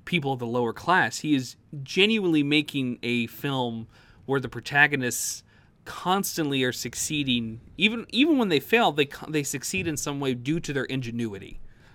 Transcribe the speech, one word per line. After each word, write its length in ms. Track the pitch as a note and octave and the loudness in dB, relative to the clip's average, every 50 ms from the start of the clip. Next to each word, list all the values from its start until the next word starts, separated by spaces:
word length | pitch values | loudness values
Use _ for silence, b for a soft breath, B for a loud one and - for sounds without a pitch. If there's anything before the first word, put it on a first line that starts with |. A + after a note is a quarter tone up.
| - | -6
people 280 | - F3+ E3+ C#3 C#3 | -2 -2 0 0 0
of 60 | C3+ B2 | -2 -2
the 80 | B2 | -2
lower 260 | A#2 A#2+ B2 B2 A2+ | -2 0 0 0 0
class. 460 | G#2+ - - E3+ F3+ F#3 C#3+ A2 - - | -2 -2 0 2 4 4 4 2 0 -2
He 160 | - D3+ D3 | 0 2 2
is 220 | C3 B2+ A#2+ - _ _ _ - D3 | 2 0 -2 -10 _ _ _ -14 -12
genuinely 600 | C3+ - - F#3 F#3+ G#3+ A3+ A3 F#3+ F3 D#3+ D3+ C#3+ | -10 -2 2 4 4 4 4 2 2 2 4 4 4
making 540 | C#3+ D3 D3+ D3 - - C#3+ C3 B2+ A#2+ - | 4 2 2 2 0 -2 -2 -2 -2 -4 -4
a 240 | - A#2+ A#2+ A#2+ A#2 | -4 -2 0 0 -2
film 600 | A2+ - - - C#3+ C#3 C3 B2 A#2+ A2+ A2+ A2 - b b b b b b b | -4 -6 -6 -4 -2 -2 0 -2 -2 -4 -6 -10 -12 b b b b b b b
where 120 | b C3+ C#3 | b -2 -2
the 80 | B2 A#2+ | -2 -4
protagonists 920 | - A#2+ - - D3 C#3+ D3 D3 D3 C3+ B2+ A#2+ A#2 - - - - - - b b b b b b b - | -8 -10 -6 2 6 6 6 6 6 2 -2 -2 -2 -2 -4 -6 -6 -8 -12 b b b b b b b -18
constantly 800 | - - - - F3 F#3 G3 F#3+ - - - D#3+ C#3+ C#3 C3+ | -16 -12 -6 -2 0 0 0 0 -2 -2 -2 -2 0 0 0
are 100 | B2+ B2+ | 0 0
succeeding. 880 | B2 - - B2 - - - - D#3 D3 C#3+ C3+ B2 A#2+ A2+ A2+ A2 A#2 - - - | 0 -4 -6 -8 -6 -6 -4 -4 -2 -2 0 0 0 0 -2 -4 -8 -12 -14 -12 -4
Even, 300 | - F3+ G#3+ A#3 A#3 F#3+ - | 0 0 0 0 -2 -6 -2
even 280 | - A3 C#4 E4+ D#4 C4 | 2 2 4 6 6 4
when 100 | A#3 F#3+ | 4 4
they 120 | E3 C#3 | 2 2
fail, 320 | - - A3+ A#3 A3+ F3+ | 2 4 4 4 4 4
they 140 | D3 D3+ C#3+ | 4 2 0
co-, 240 | C#3+ - - - - | 0 -2 -12 -8 -4
they 120 | D#3 D3+ | -2 -2
succeed 440 | C#3 - - C3+ - - - F#3+ F#3 E3 | -2 -2 -4 -6 -6 -4 -4 -4 -2 -2
in 80 | D3+ | -4
some 240 | C3 - D3+ C#3+ C#3 | -4 -4 -4 -4 -2
way 140 | C#3 C3+ B2+ | -2 -2 -2
due 260 | B2 A#2+ C3+ D#3+ E3+ | -2 -2 -2 -2 -2
to 120 | - - | -2 -2
their 120 | C#3+ C3+ B2 | -2 -2 -2
ingenuity. 760 | - C3 C3+ B2 A#2 A#2 A#2 A#2+ A2 G2 G2 G2 F2 - - - b b b b b b | -2 -4 -4 -4 -4 -4 -4 -4 -4 -6 -8 -12 -12 -12 -12 -14 b b b b b b